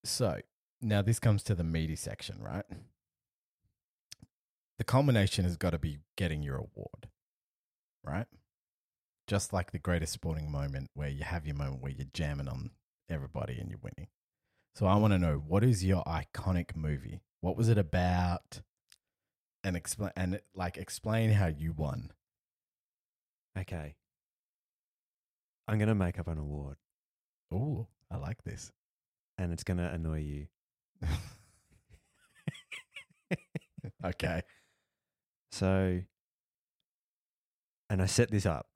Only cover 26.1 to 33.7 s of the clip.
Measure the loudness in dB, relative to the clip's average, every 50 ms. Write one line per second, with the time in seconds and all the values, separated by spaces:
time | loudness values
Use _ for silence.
26.1 | 0 -2 -4 -4 -4 -4 -4 -4 -6 -6 -6 -8 -10 _ _ _ _ _ _ _
27.1 | _ _ _ _ _ _ _ _ -2 -2 0 0 -2 -2 -4 -8 _ _ _ _
28.1 | -8 -6 -6 -6 -6 -6 -8 -10 -10 -10 -12 -16 _ _ _ _ _ _ _ _
29.1 | _ _ _ _ _ -4 -2 -2 -2 -4 -2 -2 0 0 0 -2 -2 -4 -2 -2
30.1 | -2 -2 -4 -4 -6 -8 -10 -12 _ _ _ _ _ _ _ _ _ _ -4 -2
31.1 | -2 -2 -4 -10 -16 -20 _ _ _ _ _ _ -20 _ _ _ -20 -20 _ _
32.1 | _ _ _ _ _ -10 _ -10 -10 -10 -16 _ -16 -16 -16 _ _ -20 -20 _
33.1 | _ _ _ _ -6 -6 -6 _ _ -12 _ _